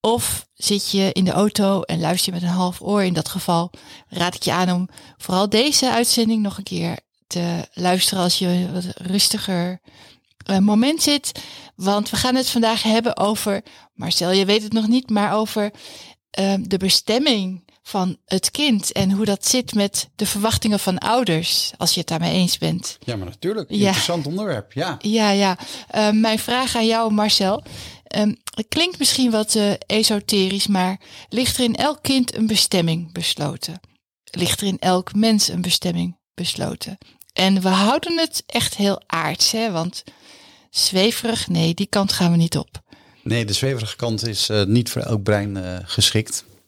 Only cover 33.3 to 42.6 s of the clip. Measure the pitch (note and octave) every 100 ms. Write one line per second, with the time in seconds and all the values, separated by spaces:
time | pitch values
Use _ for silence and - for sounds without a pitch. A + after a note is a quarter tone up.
33.3 | - D3 - - - _ _ _ _ _
34.3 | - F3 - G3+ F#3 F#3 F#3 F#3 G3+ A3
35.3 | G#3+ G3 F3 F3 E3+ F3+ E3+ F3 F3 _
36.3 | - F3 - - - - G3 - _ -
37.3 | - F#3+ F#3+ F#3 F#3+ G3+ C#4+ F4 E4 E4
38.3 | - - A#3 A#3+ - G3+ G3 _ E3 D#3
39.3 | E3+ - A3 A3+ E3+ E3+ - - - -
40.3 | - - - _ - - F#3+ G#3 A3+ A3+
41.3 | A3+ - E3+ E3 E3+ G3+ G3+ G3 - F3
42.3 | E3+ E3 -